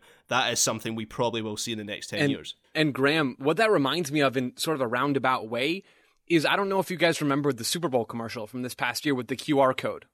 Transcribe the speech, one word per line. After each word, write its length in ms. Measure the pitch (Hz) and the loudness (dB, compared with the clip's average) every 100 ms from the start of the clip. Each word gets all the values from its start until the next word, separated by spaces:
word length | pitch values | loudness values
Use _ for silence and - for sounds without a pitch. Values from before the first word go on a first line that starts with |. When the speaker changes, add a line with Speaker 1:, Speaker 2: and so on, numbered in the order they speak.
| - - - | -18 -20 -4
Speaker 1:
that 240 | 123 117 | 0 0
is 80 | 117 | 0
something 340 | - 113 - | 0 -2 -4
we 120 | 113 110 | -6 -6
probably 360 | - 120 113 | -2 -2 -2
will 140 | 110 104 | -4 -6
see 160 | - | -6
in 60 | 110 | -6
the 40 | |
next 260 | 104 101 - | -8 -10 -6
ten 120 | 104 | -2
Speaker 2:
And, 100 | 147 | -2
Speaker 1:
years. 240 | 104 76 - _ | -2 -8 -18 _
Speaker 2:
and 200 | 156 156 | -2 0
Graham, 400 | 123 135 160 139 117 | 2 2 4 0 0
what 180 | 139 165 | 0 2
that 160 | 220 | 4
reminds 400 | 185 135 156 147 | 4 2 0 0
me 80 | 151 | 2
of 160 | 135 127 | 4 2
in 200 | 123 - | -2 -2
sort 180 | - 151 | -2 0
of 40 | |
a 60 | 123 | 0
roundabout 640 | 123 143 139 131 127 110 | 0 2 2 2 0 -2
way 340 | 117 143 190 - _ _ _ - | -2 -2 -2 -8 _ _ _ 2
is, 180 | 170 143 | 4 4
I 80 | |
don't 140 | 180 196 | 2 2
know 100 | 190 | 0
if 100 | 175 | 0
you 60 | 143 | 2
guys 220 | 165 160 | 2 4
remember 320 | 147 139 143 | 2 2 0
the 120 | 123 | -2
Super 240 | 113 180 165 | -2 -2 0
Bowl 160 | 127 | -2
commercial 420 | 110 120 113 120 107 | -2 -6 -8 -8 -10
from 160 | 127 | -8
this 120 | 123 | -8
past 300 | - 127 120 | -4 -4 -2
year 100 | 151 | 0
with 120 | 131 117 | -2 -2
the 80 | |
Q 240 | 127 - 139 | -6 0 4
R 160 | 131 | 4
code, 300 | 131 117 80 - | 2 -4 -6 -12